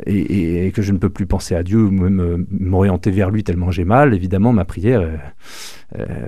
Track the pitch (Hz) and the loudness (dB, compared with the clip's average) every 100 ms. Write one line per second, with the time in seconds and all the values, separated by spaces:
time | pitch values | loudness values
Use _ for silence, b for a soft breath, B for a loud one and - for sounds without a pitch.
0 | - 98 - 98 82 87 95 98 101 95 | -2 -2 0 0 0 0 0 0 0 0
1 | 95 - 95 82 - 87 87 110 107 95 | 0 -2 -2 -2 0 -2 0 2 4 2
2 | 90 95 87 87 87 98 95 92 98 90 | 2 2 0 -2 -2 -4 0 2 4 2
3 | 107 95 92 107 104 87 90 87 87 120 | 0 0 0 0 -2 -2 0 0 2 4
4 | 147 98 92 95 113 113 87 - 101 123 | 4 2 0 2 4 2 0 -2 0 2
5 | 82 78 71 - B B B B B - | 0 -6 -10 -16 B B B B B -10
6 | - - | -8 -8